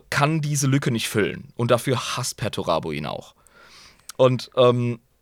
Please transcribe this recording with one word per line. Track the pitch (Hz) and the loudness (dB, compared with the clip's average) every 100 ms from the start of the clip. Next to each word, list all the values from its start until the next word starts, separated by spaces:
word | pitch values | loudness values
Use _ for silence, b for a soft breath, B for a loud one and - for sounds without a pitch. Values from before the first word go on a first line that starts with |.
| - | 0
kann | - 147 160 | 0 0 0
diese | 147 147 139 | 0 0 2
Lücke | 139 143 | 2 0
nicht | 117 - | -2 -2
füllen. | 110 85 - - - | 0 0 -2 -12 -4
Und | 120 | 2
dafür | 120 - 123 - - | 2 2 -2 -2 -6
hasst | 127 - | -6 -4
Perturabo | 107 - 85 80 82 | -6 -4 -2 -2 -2
ihn | 73 71 | -6 -6
auch. | 50 - _ b b b b b b b - | -8 -12 _ b b b b b b b 2
Und, | 127 127 - - | 2 2 -4 4
ähm, | 123 123 120 120 _ _ | 4 4 0 -4 _ _